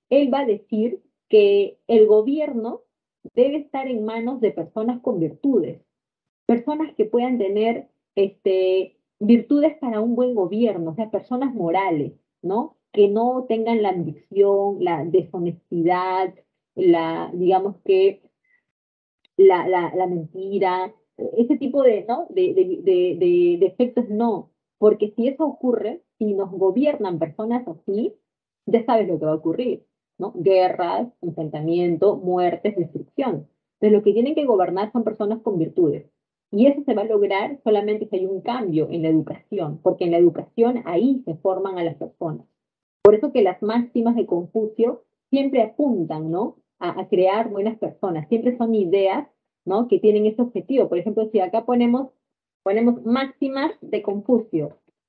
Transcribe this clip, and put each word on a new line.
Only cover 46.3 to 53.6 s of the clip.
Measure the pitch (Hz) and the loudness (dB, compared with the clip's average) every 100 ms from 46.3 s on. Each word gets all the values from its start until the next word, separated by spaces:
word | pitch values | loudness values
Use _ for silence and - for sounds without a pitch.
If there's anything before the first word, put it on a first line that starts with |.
| 170 262 - _ _ | -4 -4 -8 _ _
A, | 180 185 | -8 -8
a | 185 | -2
crear | 180 185 208 233 | 2 2 2 -2
buenas | 202 208 226 | -2 -4 -4
personas. | - - 196 160 147 | -8 -6 -6 -6 -2
Siempre | 226 233 240 | 0 0 -2
son | 233 226 | 0 0
ideas, | 180 196 190 220 294 _ _ _ | 2 2 2 0 -6 _ _ _
¿no? | - 196 240 | -4 -2 2
Que | 190 | 2
tienen | 214 208 214 | 4 4 2
ese | 220 | 0
objetivo. | 240 196 - 262 202 | -2 -4 -2 0 2
Por | 175 | 0
ejemplo, | 214 208 220 | -2 -4 -2
si | 220 | 0
acá | 185 220 233 | 0 -2 0
ponemos, | 247 240 247 269 _ _ _ _ _ | 2 2 0 -4 _ _ _ _ _
ponemos | 190 208 233 240 220 | -2 2 2 0 0
máximas | 254 269 - 277 269 | -2 -2 -4 -6 -2